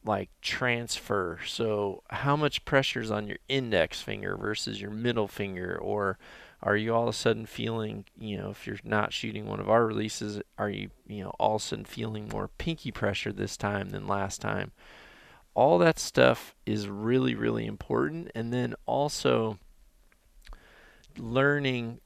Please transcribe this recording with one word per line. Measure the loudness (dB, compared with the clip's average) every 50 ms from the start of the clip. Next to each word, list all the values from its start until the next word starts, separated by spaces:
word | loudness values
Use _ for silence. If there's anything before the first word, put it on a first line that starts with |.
| _
like, | 0 -2 -2 -2 -6 -12 _
transfer. | -6 -4 -2 0 2 2 0 0 -2 -4 -6 -6 -2 0 0 0 0 0 -4 -6 -6
So | -8 -4 -2 0 0 2 2 0 -2 -2 -6 _ _
how | -6 -2 2 2 2
much | 4 2 0 0 -2 -4
pressure's | 2 2 4 4 2 -2 -4 -2 -2
on | -2 -2 -2
your | -6 -8 -10 _ 0
index | 0 0 0 4 4 4 4 4 2 -10
finger | -8 -8 -6 -4 -4 -4 -4
versus | -4 -4 -4 -4 -4 -4 -6 -6 -6
your | -8 -8
middle | -8 -2 -2 0 2 2 0
finger, | -2 -2 -6 -6 -4 -4 -4 -4 -4 -4
or | -4 -2 -2 0 0 0 0 -2 -2 -8 -20 -20 -20 -20 -20 -18 _
are | 2 4 4
you | 4 4 4 4
all | 4 4
of | 2
a | 0
sudden | 2 2 2 2 2 0
feeling, | -10 -8 -6 -4 -2 -2 -2 -2 -4 -6 -8 -12 -14 _
you | -12 -8 -6 -6
know, | -4 -4 -6
if | -8 -8 -8
you're | -8 -8 -8 -4
not | 0 0 2 2 0 -2
shooting | -4 -4 -4 -6 -6 -6
one | -6 -6 -4
of | 2
our | 6 6 6 6
releases, | 4 2 -2 -2 -2 -4 -4 -6 -6 -6 -6 -10 _ _ -2
are | -2 -2
you, | -2 -4 -8 -10 -12 _ _
you | -12 -10 -8 -8
know, | -8 -2 2
all | 2 2 2
of | 2 -2
a |
sudden | -2 -6 -6 -6
feeling | -10 -8 -6 -6 -6 -6 -8 -8 -6
more | -4 -4 -4 -6 -6 -6
pinky | -4 -4 -4 -4 -6 -8
pressure | -4 0 0 0 0 0 -4 -6 -2
this | -2 -4 -4 -4
time | -4 -2 -2 -2 -2 -4 -4
than | -6 -8 -2
last | -2 -2 0 0 -4 -4 -4
time? | -4 -2 -2 -2 -4 -6 -8 _ -20 -20 -20 -20 -20 -20 -20 -20 -20 -20 -20 -20 _ _ _
All | 4 6 6 8 8
that | 6 6 4
stuff | 2 -4 -2 4 6 8 8 6 4 -2 -16 -20 _ _
is | -2 -2 -2 -2
really, | -4 -6 -2 0 2 4 4 4 2 0
really | 2 0 0 2 0 -2
important. | -4 -6 -8 -4 -2 0 2 2 0 -2 -6 -10 -10 -8
And | -6 -4 -2 0
then | 0 -2 -2 -4 -6 -4
also | -2 0 0 0 0 -2 0 2 2 4 4 2 0 -4 -6 -14 -20 -20 -20 -20 -20 _ _ _ _ _ _ _ _ _ -20 -18 -16 -16 -16 -18 -20 -20 -20 -20 -20 -20 -20 -20 -20 -14
learning | -12 -8 0 2 4 6 6 4 4 2 0 0 0 -2 -6 -8 -10 -16